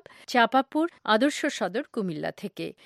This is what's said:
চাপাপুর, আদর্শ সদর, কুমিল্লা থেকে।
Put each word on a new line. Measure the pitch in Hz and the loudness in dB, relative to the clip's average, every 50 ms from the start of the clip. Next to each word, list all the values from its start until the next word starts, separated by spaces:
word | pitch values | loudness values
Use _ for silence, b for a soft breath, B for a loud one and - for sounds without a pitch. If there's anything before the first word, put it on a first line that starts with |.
| _ B B B B | _ B B B B
চাপাপুর, | - - 240 233 - - 262 262 _ - 302 330 339 b b b | 0 4 4 4 6 4 2 2 _ -2 -2 -2 -2 b b b
আদর্শ | - 214 220 269 294 - - 320 | 2 2 4 4 2 0 0 -4
সদর, | 285 - - 214 175 185 254 302 | -4 -4 -4 -6 -4 -4 -6 -8
কুমিল্লা | _ - 233 196 180 156 147 160 160 | _ -8 -6 -6 -6 -6 -6 -6 -8
থেকে। | - - 202 - _ - 165 - - B B | -8 -8 -14 -14 _ -10 -12 -12 -12 B B